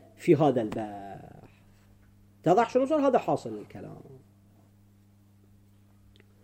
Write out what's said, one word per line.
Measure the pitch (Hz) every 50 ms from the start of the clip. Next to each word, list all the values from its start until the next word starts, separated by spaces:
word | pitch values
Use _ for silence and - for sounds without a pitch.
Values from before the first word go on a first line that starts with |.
| - - -
في | - - - 165
هذا | 143 160 143 127 123 113
البحث. | 107 101 113 107 104 104 101 98 98 95 - - - - - - - - - _ _ _ _ _ _ - _ _ _ _ _ _ _ _ _ -
اتضح | 160 180 214 233 226
شنو | - 254 269
صار؟ | 262 311 302 269 277
هذا | 247 170
حاصل | - - 151 - - 226 214 -
الكلام. | - - - 95 92 - 156 - - - 135 131 - _ _ _ _ _ _ _ _ _ _ _ _ _ _ _ _ _ _ _ _ _ _ _ _ _ - _ _ _ _ _ _ _ _ _ _ - - - - _ _ _